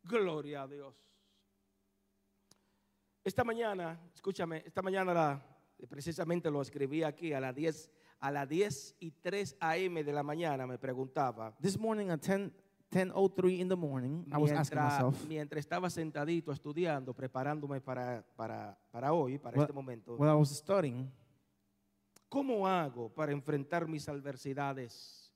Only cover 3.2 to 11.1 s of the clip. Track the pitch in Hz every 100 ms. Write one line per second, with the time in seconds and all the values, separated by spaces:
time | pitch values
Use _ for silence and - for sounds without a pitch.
3.2 | 196 190 240 226 226 190 170 165 170 -
4.2 | 196 190 170 160 - 190 185 190 185 170
5.2 | 156 139 - - _ _ - 143 156 160
6.2 | 165 175 165 147 139 147 135 156 156 143
7.2 | 170 139 131 127 160 147 - _ _ _
8.2 | 139 143 139 160 208 - - _ 165 -
9.2 | 180 196 196 - 160 170 185 170 147 143
10.2 | 147 151 165 135 127 123 131 127 131